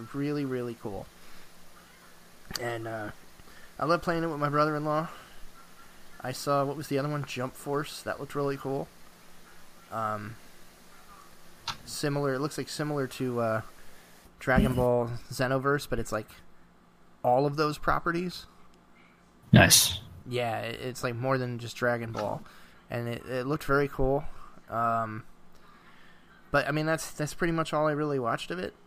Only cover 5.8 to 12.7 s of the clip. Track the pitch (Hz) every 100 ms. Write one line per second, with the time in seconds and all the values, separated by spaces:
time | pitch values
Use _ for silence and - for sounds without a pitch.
5.8 | - - - - 123 131 147 143 139 143
6.8 | - 139 143 147 135 127 127 - 143 143
7.8 | 151 - 110 - 139 147 143 139 135 139
8.8 | 160 - - - - - - - - -
9.8 | - 107 110 107 104 110 - - - -
10.8 | - - - - - - - - - -
11.8 | - - 147 143 143 131 147 - 131